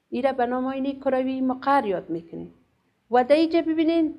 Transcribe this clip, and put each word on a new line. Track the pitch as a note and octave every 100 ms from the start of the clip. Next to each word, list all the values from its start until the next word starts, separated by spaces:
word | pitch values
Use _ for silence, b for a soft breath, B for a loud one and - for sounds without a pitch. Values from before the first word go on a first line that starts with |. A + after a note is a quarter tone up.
| _
این | A#3
را | C4+
به | C4 A#3+
نام | B3+ B3+
آینهٔ | C4+ C4+
کروی | C4+ C4+ C4 C4 C4
مقعر | C4 C4 C#4 C#4 G#3+
یاد | F3+ E3+
می‌کنیم. | E3 E3 E3+ E3+ - _ _ _ _ _
و | A#3+
در | B3 D4
اینجا | D#4+ E4
ببینین | D#4+ D#4+ D#4+ E4 D#4